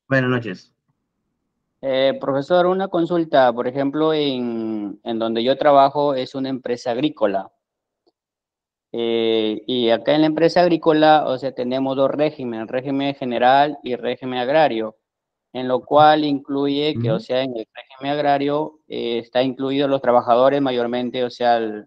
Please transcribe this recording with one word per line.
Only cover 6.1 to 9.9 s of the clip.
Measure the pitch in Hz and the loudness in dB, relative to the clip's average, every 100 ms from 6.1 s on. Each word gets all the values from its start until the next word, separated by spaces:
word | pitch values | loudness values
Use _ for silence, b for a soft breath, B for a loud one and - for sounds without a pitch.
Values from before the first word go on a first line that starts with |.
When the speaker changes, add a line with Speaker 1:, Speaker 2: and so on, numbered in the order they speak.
| 131 | -2
Speaker 2:
es | 127 | -6
una | 135 135 | -6 -6
empresa | 127 - 120 127 | -6 -6 -6 -4
agrícola. | 120 151 - 104 98 95 _ _ _ _ _ _ _ _ _ _ _ _ _ _ | -2 -2 0 0 0 -6 _ _ _ _ _ _ _ _ _ _ _ _ _ _
Eh, | 117 117 117 113 113 110 104 - | -6 -2 0 2 0 0 -4 -4
y | 127 113 | 0 2